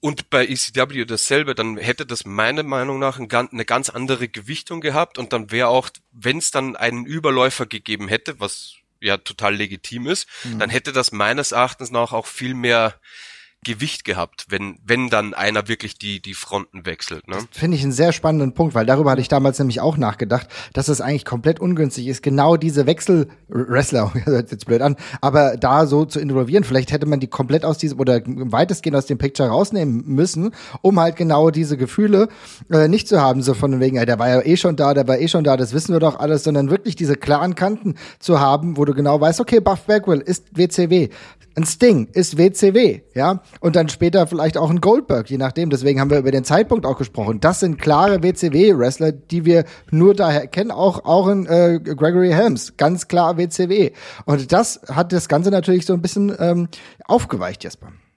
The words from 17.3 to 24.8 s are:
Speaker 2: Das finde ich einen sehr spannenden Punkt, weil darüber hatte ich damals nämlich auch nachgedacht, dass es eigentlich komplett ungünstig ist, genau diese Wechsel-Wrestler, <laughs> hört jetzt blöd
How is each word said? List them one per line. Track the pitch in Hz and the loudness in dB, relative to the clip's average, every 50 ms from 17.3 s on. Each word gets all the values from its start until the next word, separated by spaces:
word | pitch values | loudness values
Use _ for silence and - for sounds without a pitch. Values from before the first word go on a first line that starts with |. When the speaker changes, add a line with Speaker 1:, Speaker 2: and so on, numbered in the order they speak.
| 95 95 | -10 -10
Speaker 2:
Das | 110 117 | -10 -12
finde | _ - - 165 180 147 | _ -6 -4 -2 -2 -2
ich | |
einen | 135 139 131 | -2 -4 0
sehr | 120 156 170 | 2 2 2
spannenden | 160 - - 160 160 156 143 131 123 | 2 0 0 0 0 2 0 -2 0
Punkt, | - 165 160 127 | 0 -2 0 0
weil | 117 110 | 0 2
darüber | 113 131 139 156 143 | 2 2 4 4 2
hatte | 135 131 | 2 2
ich | 123 - | 0 0
damals | - 139 135 139 131 - | 2 2 2 2 0 0
nämlich | 143 131 117 117 | -2 -2 -2 0
auch | 113 151 160 143 | 0 0 0 0
nachgedacht, | 135 107 104 - 123 104 117 127 - - - - - - _ | -2 -2 -2 -4 -4 -2 -2 -4 -4 -6 -18 -18 -18 -10 _
dass | - 135 - | -6 -2 -2
es | 151 139 | -2 -2
eigentlich | 110 120 147 143 - | -2 -4 -4 -4 -4
komplett | - - 120 113 151 165 160 | -6 -8 -2 0 0 0 0
ungünstig | - 180 180 160 156 139 - - 123 | 0 -2 0 0 0 -2 -2 -6 -6
ist, | 127 131 123 | -6 -6 -4
genau | - 147 135 139 143 156 170 165 | -2 -2 2 4 4 4 4 4
diese | 160 165 147 143 139 | 2 0 0 2 2
Wechsel-Wrestler, | 127 170 - - - 190 165 147 - - _ _ _ - 123 127 - 123 127 139 - - 123 107 101 - | 2 2 0 2 2 2 2 2 -2 -6 _ _ _ -6 -6 -4 0 0 0 0 0 0 0 0 0 -2
<laughs> | 135 110 | -4 -2
hört | - 143 120 120 - | 0 0 0 0 -4
jetzt | - 101 - - | -10 -14 -4 -2
blöd | 117 117 | 0 0